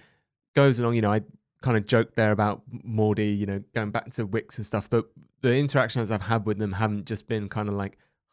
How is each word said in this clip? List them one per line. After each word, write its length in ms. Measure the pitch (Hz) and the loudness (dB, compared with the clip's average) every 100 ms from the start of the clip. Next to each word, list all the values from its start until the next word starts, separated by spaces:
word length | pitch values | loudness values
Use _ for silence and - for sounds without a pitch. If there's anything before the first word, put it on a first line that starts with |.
| _ _ _ _ _ 143 | _ _ _ _ _ 4
goes 240 | 139 120 | 4 4
along, 160 | 117 117 | 2 2
you 60 | |
know, 100 | 104 | 2
I 80 | 107 - - _ _ | 2 -2 -14 _ _
kind 160 | 131 110 | 0 0
of 80 | 101 | 4
joked 300 | 113 - - | 2 2 0
there 160 | 107 | 2
about 300 | 104 104 - - | 2 0 -2 -10
Mordy, 560 | - 120 110 107 104 104 | -14 -4 0 2 2 0
you 180 | 101 101 | 0 -2
know, 160 | 98 - 117 | -4 -6 -6
going 160 | 104 | -4
back 180 | 113 - | -6 -8
to 140 | - 104 | -8 -4
Wix 320 | 107 - - | -6 -6 -10
and 80 | 104 | -6
stuff, 240 | 107 - | -6 0
but 160 | 117 - _ - _ | -2 -2 _ -20 _
the 140 | 127 131 | 2 2
interactions 560 | 143 139 113 123 104 | 2 0 0 -2 -2
I've 100 | 107 | -2
had 240 | 92 113 104 | 0 -2 0
with 120 | 104 | -2
them 140 | 104 | -2
haven't 320 | 92 110 104 - | 0 -2 -2 -6
just 220 | 107 - | -10 -6
been 220 | 110 101 | -6 -4
kind 200 | 110 104 | -6 -4
of, 60 | 101 | -4
like, 220 | 98 - _ _ _ | -6 -10 _ _ _